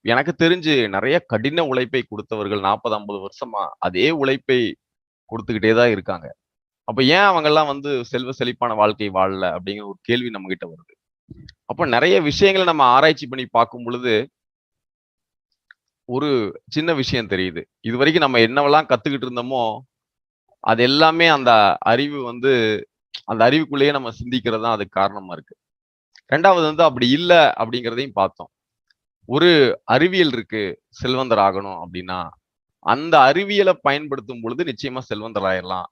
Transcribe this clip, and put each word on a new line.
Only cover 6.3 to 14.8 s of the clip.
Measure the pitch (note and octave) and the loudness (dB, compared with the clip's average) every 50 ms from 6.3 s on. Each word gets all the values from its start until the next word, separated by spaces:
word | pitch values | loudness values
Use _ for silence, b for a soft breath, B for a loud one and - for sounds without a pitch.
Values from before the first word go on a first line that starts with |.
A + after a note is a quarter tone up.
| - _ _ _ _ _ _ _ _ _ _ | -20 _ _ _ _ _ _ _ _ _ _
அப்ப | - A2+ C3 C3 | -6 -2 2 2
ஏன் | C3 D#3+ F#3 G3+ G3+ | 4 4 6 4 4
அவங்க | F#3 E3 D3+ | 2 2 2
எல்லாம் | D3+ D3+ D#3 D#3 C#3+ C#3 | 2 2 2 2 0 -4
வந்து | C#3+ C#3 D3 C#3+ B2+ A#2+ | -8 -6 -6 -6 -6 -6
செல்வ | - C3 B2 B2+ B2+ | -6 -8 -8 -8 -8
செழிப்பான | C3+ - B2+ B2 A#2+ _ - A#2+ A2 | -6 -6 -6 -6 -4 _ -4 -4 0
வாழ்க்கை | G#2+ G#2+ G#2+ G#2 - G#2 G2+ | 2 2 2 2 -2 -6 -4
வாழல | F#2 F#2+ F#2+ F#2+ F#2+ F#2+ F#2+ F2 | 0 0 0 0 0 -2 -4 -4
அப்படிங்கிற | D#2+ F#2 F2+ F#2+ G2+ G#2 G#2 | -4 -4 -8 -8 -10 -10 -12
ஒரு | G2+ G2 _ | -16 -16 _
கேள்வி | _ - A#2 B2 B2 A#2+ | _ -2 -2 -2 -2 -6
நம்ம | A2 G2 F#2+ | -10 -10 -8
கிட்ட | F#2 F#2+ - - | -10 -10 -10 -10
வருது. | E2+ D#2+ E2 _ _ _ _ _ _ _ _ _ _ - - - - _ _ _ | -18 -18 _ _ _ _ _ _ _ _ _ _ _ -20 -20 -20 -20 _ _ _
அப்ப | - B2 - E3+ | -14 -6 -4 -2
நிறைய | C#3 A#2 A#2+ C#3+ F3 G3 G3 | 0 2 2 4 4 2 2
விஷயங்களை | D#3+ D3 C#3+ D#3 G3 G3 F#3+ F#3+ F#3 | 2 0 2 4 2 4 4 2 0
நம்ம | F3 E3 D3+ C3+ | 0 2 4 4
ஆராய்ச்சி | B2 B2 C3+ D3 D#3+ D#3+ - D3 | 6 6 6 6 4 2 0 -8
பண்ணி | B2 C3 C3 B2+ - | -12 -10 -10 -10 0
பார்க்கும் | - A#2 A#2 A#2 - A#2+ A#2+ | 2 2 2 2 -2 -12 -8
பொழுது | A#2 B2 B2 B2 B2 A2 G#2+ C3 D#3 _ _ _ _ _ _ _ _ _ _ | -8 -8 -4 -2 0 0 0 -2 -4 _ _ _ _ _ _ _ _ _ _